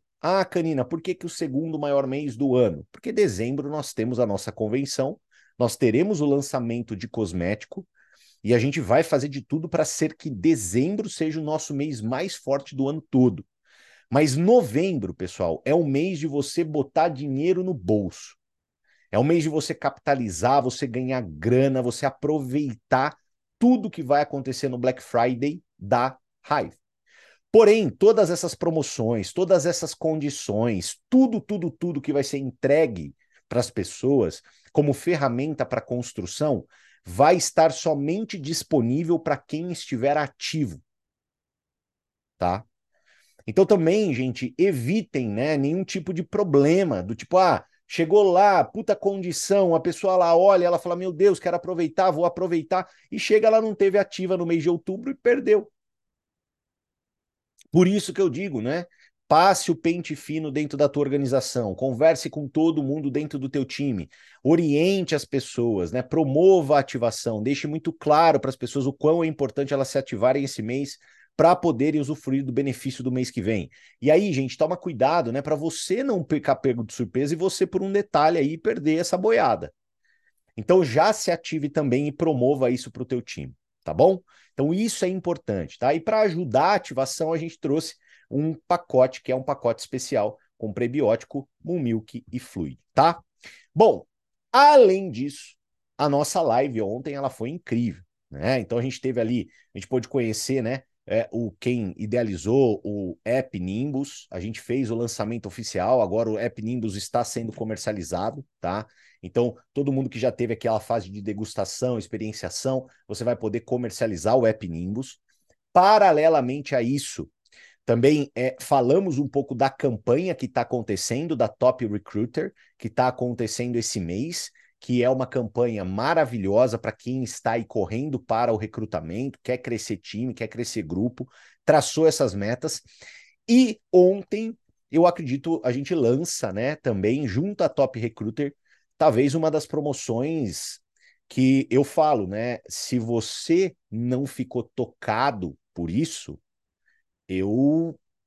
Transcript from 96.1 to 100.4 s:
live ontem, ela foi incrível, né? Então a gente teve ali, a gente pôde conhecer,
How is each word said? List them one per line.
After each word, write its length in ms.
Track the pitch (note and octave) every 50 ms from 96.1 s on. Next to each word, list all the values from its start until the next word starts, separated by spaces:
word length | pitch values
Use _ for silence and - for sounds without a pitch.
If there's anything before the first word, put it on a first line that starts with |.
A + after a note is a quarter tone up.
| C#3 C#3 D3 - - F#3
live 400 | E3 C3 A2 B2 C#3 C#3+ A#2+ A2
ontem, 320 | G#2+ G2 G#2+ B2+ C3+ D#3 C#3
ela 160 | C#3 C#3 B2+
foi 200 | - - A2+ B2
incrível, 520 | D#3+ F3 - - A#2 A#2+ A#2+ A2 - - - _ _ _ _ _
né? 280 | - C#2 D2+ A2+ C3+ B2+
Então 180 | G2+ - A2+
a 40 | A#2+
gente 200 | A#2+ C3+ B2+ -
teve 180 | - C3+ B2 A#2+
ali, 280 | A2+ A2+ B2 A#2+ - - _ _ _ _ _
a 40 |
gente 100 | G#2 -
pôde 200 | - C3 B2+ A2+
conhecer, 560 | - - C3+ A#2+ A2+ G#2+ -